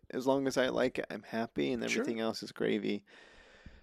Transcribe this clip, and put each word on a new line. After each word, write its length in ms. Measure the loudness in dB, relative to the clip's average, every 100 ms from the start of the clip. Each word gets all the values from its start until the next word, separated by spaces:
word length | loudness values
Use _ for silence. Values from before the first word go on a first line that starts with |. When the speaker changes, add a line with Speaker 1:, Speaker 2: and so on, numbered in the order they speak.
| -8
Speaker 1:
as 160 | -2 2
long 200 | 2 2
as 100 | 2
I 100 | 2
like 300 | 4 2 0
it, 80 | -6
I'm 120 | -8
happy, 500 | -6 -4 -2 0 0
and 100 | 0 -2
Speaker 2:
Sure. 140 | 0
Speaker 1:
everything 180 | 0 0
else 220 | -2 -2
is 100 | -6
gravy. 520 | -2 2 2 0 -2 -6 -20 -20 -20 -20 -20 -20 -20